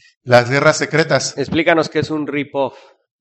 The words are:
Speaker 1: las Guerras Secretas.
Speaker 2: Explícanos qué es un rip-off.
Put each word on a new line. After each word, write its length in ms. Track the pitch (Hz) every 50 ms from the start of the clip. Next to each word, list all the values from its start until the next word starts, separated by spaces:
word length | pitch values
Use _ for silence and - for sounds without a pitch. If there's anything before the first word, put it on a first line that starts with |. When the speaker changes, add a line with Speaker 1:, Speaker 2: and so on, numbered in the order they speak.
| _ _ _ _ -
Speaker 1:
las 260 | 127 120 123 120 117
Guerras 260 | 135 143 147 156 151
Secretas. 640 | - 147 - 156 151 165 147 151 127 - - - 143
Speaker 2:
Explícanos 500 | 131 - 147 160 156 175 165 160 147 -
qué 120 | - 156
es 100 | 139 -
un 160 | 156 151 147
rip-off. 480 | 139 135 147 135 - - 139 135 117 - - - _ _ _ _ _ _ _